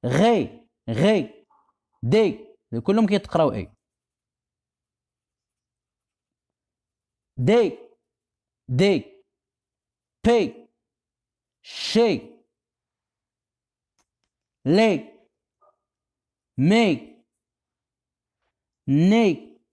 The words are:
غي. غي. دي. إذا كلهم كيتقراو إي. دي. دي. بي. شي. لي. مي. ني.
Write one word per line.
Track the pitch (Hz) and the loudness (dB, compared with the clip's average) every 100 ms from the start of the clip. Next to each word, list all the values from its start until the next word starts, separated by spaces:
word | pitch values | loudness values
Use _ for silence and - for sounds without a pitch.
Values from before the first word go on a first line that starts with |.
| 123 | -4
غي. | 135 220 226 127 - _ _ - | 0 2 0 -4 -10 _ _ -10
غي. | 113 185 214 120 - _ _ _ _ _ _ | -2 0 0 -4 -14 _ _ _ _ _ _
دي. | 117 208 208 - - - _ | -2 0 0 -2 -14 -20 _
إذا | 117 | -8
كلهم | - 208 214 | -2 0 2
كيتقراو | 202 - 165 151 | -2 -2 0 0
إي. | - 87 _ _ _ _ _ _ _ _ _ _ _ _ _ _ _ _ _ _ _ _ _ _ _ _ _ _ _ _ _ _ _ _ _ _ _ _ - | -2 -12 _ _ _ _ _ _ _ _ _ _ _ _ _ _ _ _ _ _ _ _ _ _ _ _ _ _ _ _ _ _ _ _ _ _ _ _ -4
دي. | 127 226 202 - - _ _ _ _ _ _ _ - | 0 2 2 -4 -20 _ _ _ _ _ _ _ -8
دي. | 127 196 170 - _ _ _ _ _ _ _ _ _ _ _ 214 | 0 2 0 -4 _ _ _ _ _ _ _ _ _ _ _ 0
بي. | 240 196 - - _ _ _ _ _ _ _ _ _ | 0 -2 -8 -20 _ _ _ _ _ _ _ _ _
شي. | - - - 220 226 156 - - _ _ _ _ _ _ _ _ _ _ _ _ _ _ _ _ _ _ _ _ _ _ 131 | -20 -14 -4 0 0 -2 -8 -20 _ _ _ _ _ _ _ _ _ _ _ _ _ _ _ _ _ _ _ _ _ _ -2
لي. | 180 220 165 - _ _ _ _ _ _ _ _ _ _ _ _ _ _ - | 2 2 0 -6 _ _ _ _ _ _ _ _ _ _ _ _ _ _ -2
مي. | 143 220 220 151 - _ _ _ _ _ _ _ _ _ _ _ _ _ _ _ _ _ - | 0 2 2 -2 -8 _ _ _ _ _ _ _ _ _ _ _ _ _ _ _ _ _ -2
ني. | 139 175 220 220 151 - _ _ | 0 2 2 0 -2 -10 _ _